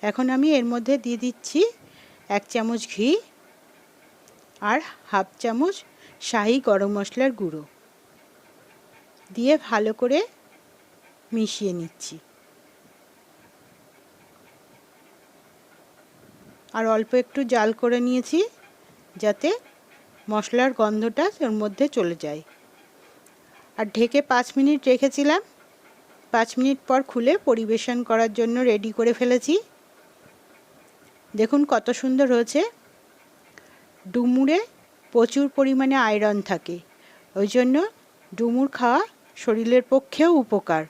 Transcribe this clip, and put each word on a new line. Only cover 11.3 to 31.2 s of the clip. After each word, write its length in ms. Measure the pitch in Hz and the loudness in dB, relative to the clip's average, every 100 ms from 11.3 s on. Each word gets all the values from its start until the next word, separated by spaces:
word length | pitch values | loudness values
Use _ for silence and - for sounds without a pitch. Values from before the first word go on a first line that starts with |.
মিশিয়ে 380 | 226 214 - 202 175 | -4 -4 -4 -6 -6
নিচ্ছি। 340 | 165 _ - 160 _ _ _ _ _ _ _ _ _ _ _ _ _ _ _ _ _ _ _ _ _ _ _ _ _ _ _ _ _ _ _ _ _ _ _ _ _ _ _ _ - - - - _ 233 | -10 _ -18 -18 _ _ _ _ _ _ _ _ _ _ _ _ _ _ _ _ _ _ _ _ _ _ _ _ _ _ _ _ _ _ _ _ _ _ _ _ _ _ _ _ -20 -20 -20 -20 _ -6
আর 80 | 220 220 | -2 0
অল্প 140 | 220 254 | 0 -2
একটু 180 | 247 - 262 | -2 -4 0
জাল 180 | 240 214 220 | 2 0 0
করে 180 | 240 247 247 | -2 0 0
নিয়েছি 340 | 254 247 320 440 _ - _ _ - _ - | -2 -2 -2 -2 _ -20 _ _ -20 _ -6
যাতে 320 | 208 208 302 466 - _ _ - _ - - | -4 -2 -2 -4 -8 _ _ -20 _ -20 -6
মশলার 420 | 214 208 240 254 254 | -4 -2 0 0 2
গন্ধটা 460 | 214 214 226 226 349 427 | 0 0 -4 -2 -4 -2
এর 80 | 269 214 | -4 -2
মধ্যে 240 | 208 196 285 247 | -4 -2 -2 0
চলে 200 | 175 170 | -2 -2
যায়। 180 | 151 151 156 - _ _ _ _ - - _ _ _ - - - | -8 -10 -14 -20 _ _ _ _ -20 -20 _ _ _ -20 -20 -8
আর 80 | 220 | -6
ঢেকে 260 | 220 233 285 285 | -2 0 2 2
পাঁচ 160 | 247 247 - | 0 0 0
মিনিট 240 | 269 294 269 | 2 2 2
রেখেছিলাম, 500 | 254 277 277 285 330 440 _ _ _ - _ _ - _ | 2 2 0 2 2 -2 _ _ _ -20 _ _ -20 _
পাঁচ 160 | 233 233 - | 0 0 0
মিনিট 200 | 262 269 - | 0 0 0
পর 120 | 262 269 | 0 0
খুলে 220 | 247 233 370 - | -2 0 2 2
পরিবেশন 500 | 226 220 226 - 240 240 | 0 0 -2 -2 -6 0
করার 220 | 226 226 214 | 0 0 0
জন্য 180 | 226 240 254 | -2 0 2
রেডি 200 | 208 214 220 | 0 -2 -2
করে 140 | 233 233 | 0 0
ফেলেছি। 360 | 254 247 - 349 466 _ _ _ _ _ - _ _ _ _ _ _ _ _ _ | 0 0 0 -2 -2 _ _ _ _ _ -20 _ _ _ _ _ _ _ _ _